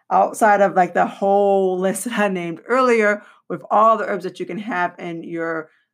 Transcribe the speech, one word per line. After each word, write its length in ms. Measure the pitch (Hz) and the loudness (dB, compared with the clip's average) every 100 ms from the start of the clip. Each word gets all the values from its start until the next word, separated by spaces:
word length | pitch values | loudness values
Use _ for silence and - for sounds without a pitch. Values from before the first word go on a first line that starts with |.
| - | -2
outside 520 | 185 196 - 220 202 | 2 2 2 2 4
of, 120 | 196 | 4
like, 200 | 185 175 | 2 0
the 120 | 180 180 | 0 -2
whole 720 | - 196 202 202 196 190 185 | -2 0 2 2 2 0 0
list 260 | 190 - | -2 -4
that 140 | 240 214 | -4 -2
I 100 | 208 | -2
named 340 | 180 170 165 - | -2 -6 -10 -2
earlier 560 | 254 254 233 208 208 - _ - | 0 2 4 2 0 -6 _ -12
with 140 | - - | -12 0
all 280 | 202 220 220 | 4 4 2
the 80 | 196 | -2
herbs 180 | 202 | -6
that 160 | 175 180 | -8 -10
you 60 | 180 | -10
can 120 | 185 | -10
have 360 | 208 180 175 175 | -6 -4 -4 -4
in 240 | 180 170 | -12 -12
your 460 | 151 165 165 165 156 _ _ | -10 -6 -6 -6 -10 _ _